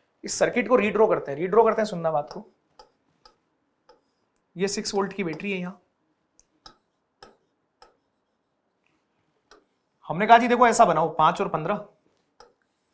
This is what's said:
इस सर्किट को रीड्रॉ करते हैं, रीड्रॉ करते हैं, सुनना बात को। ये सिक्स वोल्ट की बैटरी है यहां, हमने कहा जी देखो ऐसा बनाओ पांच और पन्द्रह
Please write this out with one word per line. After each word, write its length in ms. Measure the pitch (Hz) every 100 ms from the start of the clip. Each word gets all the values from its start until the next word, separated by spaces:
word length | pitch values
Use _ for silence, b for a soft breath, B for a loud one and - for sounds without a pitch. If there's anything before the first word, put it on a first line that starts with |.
| _ _
इस 140 | - -
सर्किट 280 | 165 240 226
को 80 | 240
रीड्रॉ 320 | 208 208 220
करते 240 | 175 -
हैं, 60 | 139
रीड्रॉ 260 | 180 214
करते 180 | 220 214
हैं, 40 | 214
सुनना 260 | 175 165
बात 180 | 156 147
को। 140 | 196 - _ _ _ - _ _ _ _ _ _ _ _ _ _ _ _ _ _ _ _ 170
ये 120 | 196
सिक्स 260 | 208 208
वोल्ट 200 | 202 196
की 100 | 196
बैटरी 280 | 180 156 202
है 60 | 190
यहां, 120 | 180 196 _ _ _ _ _ _ _ _ - _ _ _ _ _ - _ _ _ _ _ - _ _ _ _ _ _ _ _ _ _ _ _ _ _ _ _ - _ _ _ _ -
हमने 200 | 156 214
कहा 100 | 233
जी 100 | 240
देखो 200 | 240 240
ऐसा 180 | 220 196
बनाओ 240 | 156 165 156
पांच 260 | 156 180
और 60 | 185
पन्द्रह 360 | 156 156 156 - _ _ _ _ _ - _ _ _ _